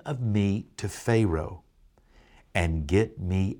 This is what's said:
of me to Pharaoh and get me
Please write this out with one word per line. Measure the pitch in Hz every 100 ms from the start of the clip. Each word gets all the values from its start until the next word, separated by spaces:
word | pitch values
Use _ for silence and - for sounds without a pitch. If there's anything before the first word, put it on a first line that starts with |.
| -
of | 131
me | 117 104 101 101 - -
to | 101
Pharaoh | - - 113 104 80 85 - - _ _ _ _ _ _ _ _ 92
and | 85 80 73
get | 95 113 -
me | 92 95 95 -